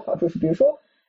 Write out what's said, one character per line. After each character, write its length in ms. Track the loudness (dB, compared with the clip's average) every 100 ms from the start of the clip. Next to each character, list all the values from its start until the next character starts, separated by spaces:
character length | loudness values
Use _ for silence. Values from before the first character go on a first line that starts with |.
| 0
好 100 | -2
处 140 | -2
是， 100 | -2
比 80 | -2
如 60 |
说， 260 | 2 2 2 _ _